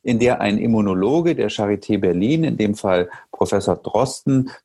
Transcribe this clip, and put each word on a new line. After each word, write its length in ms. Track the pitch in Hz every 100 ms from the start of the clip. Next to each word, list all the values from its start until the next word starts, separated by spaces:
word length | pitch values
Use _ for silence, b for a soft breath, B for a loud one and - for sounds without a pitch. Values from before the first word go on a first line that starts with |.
in 160 | 127 117
der 200 | 123 -
ein 160 | 101 104
Immunologe 800 | 117 110 101 92 101 160 170
der 160 | 135 104
Charité 480 | - 104 101 - 104
Berlin, 460 | 95 87 107 165
in 120 | 156 -
dem 200 | 107 104
Fall 340 | 101 90 90 B B
Professor 420 | - 95 101 95
Drosten, 760 | 87 - 104 131 - - 135 131 B